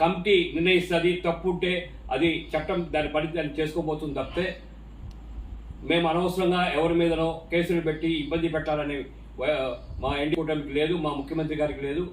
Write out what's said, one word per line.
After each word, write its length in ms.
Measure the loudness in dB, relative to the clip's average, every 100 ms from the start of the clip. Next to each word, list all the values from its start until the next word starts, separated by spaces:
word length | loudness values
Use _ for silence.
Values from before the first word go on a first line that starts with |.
కమిటీ 340 | 2 2 4 4 4
నిర్ణయిస్తుంది. 560 | 2 4 4 4 2 4 2 0
తప్పు 220 | 0 0
ఉంటే 200 | 0 0 -2 -4 -10 -4
అది 160 | 2 2 2 -2
చట్టం 260 | -2 0 -2 0
దాని 140 | 0 0
పని 200 | 0 0 -2
దాన్ని 220 | -2 -2
చేసుకోబోతుంది 560 | -2 0 -2 -2 -4 -4
తప్పితే 260 | -4 -2 -2 -4 -14 -18 -18 -14 -14 -14 -14 -12 -12 -12 -14 -6 0
మేము 160 | 2 4
అనవసరంగా 500 | 2 2 2 2 4 2 2
ఎవరి 160 | 4 4
మీదనో 280 | 4 4 0 -2 -2
కేసులు 320 | 0 2 2 0
పెట్టి 220 | 0 0 0
ఇబ్బంది 260 | 0 0 0
పెట్టాలని 420 | 0 0 0 0 -4 -6 -12 -14 -4
వ-, 340 | 0 0 0 -4 -8 -4
మా 80 | -2 0
ఎన్డీఏ 160 | 0 0
కూటమికి 320 | 0 -2 0 0
లేదు, 160 | 2 2
మా 60 | 0 -2
ముఖ్యమంత్రి 380 | -4 -2 -2 0
గారికి 220 | -2 -2 -4
లేదు. 160 | -2 -4